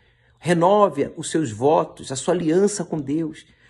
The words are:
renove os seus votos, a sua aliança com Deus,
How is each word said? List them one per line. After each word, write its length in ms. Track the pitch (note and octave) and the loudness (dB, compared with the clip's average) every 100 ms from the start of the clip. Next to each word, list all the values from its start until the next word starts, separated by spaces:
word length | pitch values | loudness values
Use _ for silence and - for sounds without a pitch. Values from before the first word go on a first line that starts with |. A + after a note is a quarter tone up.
| _ _ _ _ | _ _ _ _
renove 720 | D#3 E3+ F3 G#3 G3+ C#3+ C3+ - | -2 2 4 4 4 2 -4 -6
os 140 | - | -4
seus 200 | E3 C3+ | -2 -2
votos, 600 | G#2 C#3 E3+ D#3+ - - | 0 2 2 0 -10 -12
a 40 | C3 | -6
sua 180 | - | -2
aliança 500 | F3 D#3+ F3 G3+ G3 | -2 0 2 2 0
com 160 | E3 D#3+ | -6 -6
Deus, 460 | C3+ D#3 D#3 - _ _ | -4 -4 -4 -10 _ _